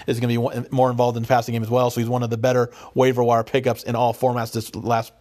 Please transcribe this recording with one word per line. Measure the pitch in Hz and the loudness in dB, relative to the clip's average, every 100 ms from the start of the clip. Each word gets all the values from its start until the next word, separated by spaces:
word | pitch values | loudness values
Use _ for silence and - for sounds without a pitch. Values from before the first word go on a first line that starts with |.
| - | -4
is | 117 | -2
gonna | 120 | 0
be | 117 | 0
one, | 120 120 117 | -2 -4 -4
more | 135 127 | 2 2
involved | 120 123 117 | 4 0 0
in | |
the | 120 | 0
passing | 127 117 | 0 0
game | 117 | -4
as | 110 | 0
well. | 123 123 | 2 2
So | 120 | 0
he's | 117 | -2
one | 123 | -2
of | 120 | -2
the | 113 | -2
better | 127 123 117 - - | 0 2 0 -4 -6
waiver | - 131 120 | 2 2 4
wire | 120 117 113 | 2 2 2
pickups | 135 123 113 | 0 0 -2
in | - 117 | -2 0
all | 120 | 0
formats | 113 127 123 117 | 2 0 0 -4
this | 120 - 113 | -6 -8 -8
last, | 107 117 113 - | -2 -2 -2 -8